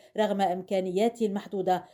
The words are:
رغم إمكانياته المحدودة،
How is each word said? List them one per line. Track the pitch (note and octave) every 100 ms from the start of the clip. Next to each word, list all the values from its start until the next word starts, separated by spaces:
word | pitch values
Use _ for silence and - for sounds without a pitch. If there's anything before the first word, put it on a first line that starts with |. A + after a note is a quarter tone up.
| - -
رغم | G#3+ G3
إمكانياته | F#3+ F3+ F#3 G3 F#3 F3+ A#3 A#3 G#3+
المحدودة، | G3+ - G3+ F#3 F3+ -